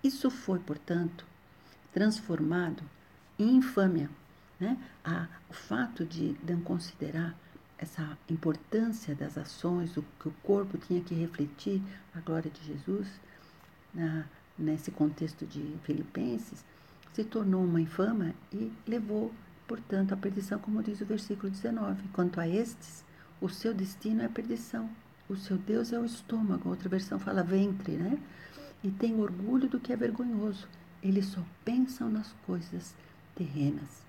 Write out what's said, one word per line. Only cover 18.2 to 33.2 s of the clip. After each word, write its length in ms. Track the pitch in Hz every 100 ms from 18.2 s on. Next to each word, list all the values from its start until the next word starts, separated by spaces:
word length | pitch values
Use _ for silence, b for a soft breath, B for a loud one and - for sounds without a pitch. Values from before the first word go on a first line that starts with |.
| 170 - -
e 200 | 196 226 - -
levou, 460 | 233 208 214 226 - - - -
portanto, 460 | 226 - 190 190
à 40 | 196
perdição, 420 | 202 196 190 208
como 240 | 214 214
diz 180 | 214 202
o 60 | 202
versículo 440 | 214 - 202 196
dezenove. 520 | 196 226 226 202 196 196
"Quanto 280 | - 180 175
a 80 | 165
estes, 560 | 190 233 - - - - B B -
o 80 | 190
seu 240 | - 226
destino 500 | 196 190 - 214 220
é 60 | 233
perdição. 640 | 226 226 233 - 233 226 - - - -
O 80 | 196
seu 200 | - 190
Deus 360 | 202 220 233
é 60 | 233
o 60 |
estômago." 640 | 233 - - 226 208 175 180
Outra 200 | 180 185
versão 320 | 185 - 196
fala 220 | 196 190
ventre, 480 | 175 190 202 190 -
né? 260 | 156 180 294 B B B B B B
E 60 | 196
têm 280 | 196 233 220
orgulho 500 | 208 180 202 254 269
do 120 | 247
que 120 | 240
é 40 | 247
vergonhoso. 720 | 233 226 247 214 214 196 - - - -
Eles 220 | 190 196
só 180 | 190 185 170 -
pensam 440 | - 254 254 - 233
nas 240 | 214 214 - -
coisas 480 | 180 165 175 - - B B